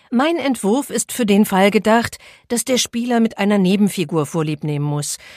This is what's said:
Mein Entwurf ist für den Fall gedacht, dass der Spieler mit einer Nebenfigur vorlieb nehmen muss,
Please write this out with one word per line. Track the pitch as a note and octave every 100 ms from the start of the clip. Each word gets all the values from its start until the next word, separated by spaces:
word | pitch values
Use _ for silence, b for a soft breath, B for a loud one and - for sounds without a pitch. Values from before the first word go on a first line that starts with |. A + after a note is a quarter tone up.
| B
Mein | A#3 D4+ E4+
Entwurf | C#4 A#3 F#3+ B3+ -
ist | A#3+ -
für | - A3
den | G3+ G#3+
Fall | F#3+ G3+
gedacht, | G#3 G3+ A3+ A#3 - B B B
dass | A#3+
der | - B3
Spieler | - A#3+ B3 A#3+
mit | A3+ -
einer | G3+ G#3
Nebenfigur | F3+ G3 G3+ - D3+ E3 C#3+
vorlieb | E3 D#3 D3+
nehmen | D#3 D3 D3
muss, | D3 D3 - B